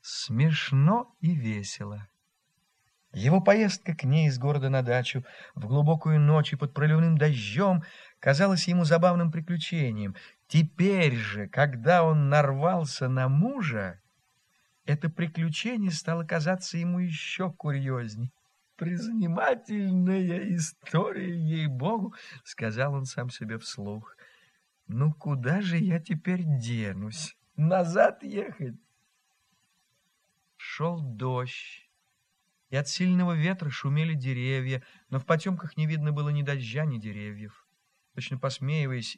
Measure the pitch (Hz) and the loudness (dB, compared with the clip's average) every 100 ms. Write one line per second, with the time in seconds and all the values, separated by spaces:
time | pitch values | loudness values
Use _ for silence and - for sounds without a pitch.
0 | - - - 113 156 151 - 135 147 233 | -12 -10 -4 2 2 2 0 4 4 4
1 | 254 _ 165 165 113 107 101 - 101 104 | 0 _ 0 0 -2 -4 -6 -10 -10 -12
2 | 101 _ _ _ _ _ _ _ _ _ | -16 _ _ _ _ _ _ _ _ _
3 | _ - 113 185 202 208 214 185 - 156 | _ -2 2 4 6 4 4 0 -6 -4
4 | 131 147 156 127 135 147 131 135 123 123 | 2 4 4 2 0 0 0 0 2 0
5 | 123 131 127 - - - 104 139 147 160 | 0 -6 -8 -18 -16 -12 -2 2 4 2
6 | 160 151 147 156 147 143 143 - 151 160 | 4 4 6 6 4 -2 -4 0 4 4
7 | 165 156 151 131 104 113 196 180 156 - | 6 6 4 2 -2 0 2 2 -2 -18
8 | - _ - 139 196 180 - 175 160 165 | -20 _ 2 4 4 2 2 2 4 6
9 | 180 175 170 165 160 175 - 170 135 110 | 6 4 0 -2 -4 -6 -4 -2 -2 -2
10 | 101 95 - _ _ 156 160 - 185 196 | -6 -8 -18 _ _ 2 2 2 2 4
11 | 156 120 107 104 101 - 143 120 117 175 | 2 2 -4 -6 -4 2 2 2 4 6
12 | 165 156 139 147 139 135 160 185 151 - | 6 6 6 4 4 2 2 0 -2 -4
13 | 131 131 131 139 214 277 170 107 95 85 | -2 0 2 4 2 0 -2 -2 -6 -10
14 | _ _ _ _ _ _ _ _ - 147 | _ _ _ _ _ _ _ _ -4 -2
15 | 165 160 170 160 165 156 226 247 196 156 | -2 -4 -6 -2 -4 -2 -4 -2 -2 -2
16 | - 170 160 170 156 185 185 170 175 180 | -4 -4 -2 -2 0 -2 -4 -4 -2 -2
17 | 180 156 - - 185 - 151 139 135 127 | -2 -4 -8 -6 -6 -4 -4 -4 -2 -4
18 | 117 104 123 _ _ _ _ - 170 175 | -6 -8 -10 _ _ _ _ -8 -6 -4
19 | 226 226 175 170 - 247 - 208 196 185 | -4 -2 -2 0 0 -2 -4 -4 0 2
20 | 180 190 185 170 208 175 156 - - 160 | 2 2 0 -2 -2 -4 -4 -10 -2 0
21 | 208 196 185 170 156 160 156 131 151 226 | 0 -4 -6 -4 -2 -2 -2 -2 -2 -2
22 | 196 - - 135 - - 110 107 139 139 | -4 -10 -20 -20 -20 -8 -6 -2 -2 -2
23 | 135 - 123 - 110 113 - - 101 107 | -6 -8 -8 -8 -10 -10 -12 -12 -10 -10
24 | 110 _ - _ _ _ _ _ _ 113 | -14 _ -20 _ _ _ _ _ _ 0
25 | 151 151 147 139 123 180 196 170 185 170 | 0 0 -4 -4 -2 -2 0 0 0 0
26 | 160 160 - 185 160 139 117 117 107 95 | -2 -6 -2 -2 0 -2 -2 -4 -4 -6
27 | 107 110 151 - _ - 156 185 170 185 | -8 -10 -14 -16 _ -2 2 2 2 4
28 | - - 202 - - - 131 113 _ _ | 4 4 -8 -6 -8 -8 -10 -10 _ _
29 | _ _ _ _ _ _ _ _ _ _ | _ _ _ _ _ _ _ _ _ _
30 | _ _ _ _ _ _ - - 156 170 | _ _ _ _ _ _ -14 -4 -4 -2
31 | 139 107 127 127 127 - - - _ _ | -8 -6 -4 -4 -6 -10 -16 -20 _ _
32 | _ _ _ _ _ _ _ 135 143 - | _ _ _ _ _ _ _ -4 -4 0
33 | 185 180 180 165 160 190 151 127 143 147 | 2 4 2 2 0 -2 -6 -4 -2 0
34 | 160 156 131 127 127 135 127 131 - _ | 0 -2 -4 -4 -2 -2 -2 -6 -8 _
35 | _ 131 131 165 196 180 160 - 156 156 | _ -8 0 0 0 -6 -6 -4 -2 -2
36 | 151 147 147 147 139 139 117 127 156 120 | -2 -2 -2 -2 -2 -4 -6 -4 -4 -4
37 | 107 104 104 104 107 _ _ _ _ _ | -8 -10 -10 -12 -16 _ _ _ _ _
38 | _ - 127 131 139 131 135 156 139 123 | _ -14 -10 -6 -6 -4 -4 -2 -2 -4
39 | 113 | -6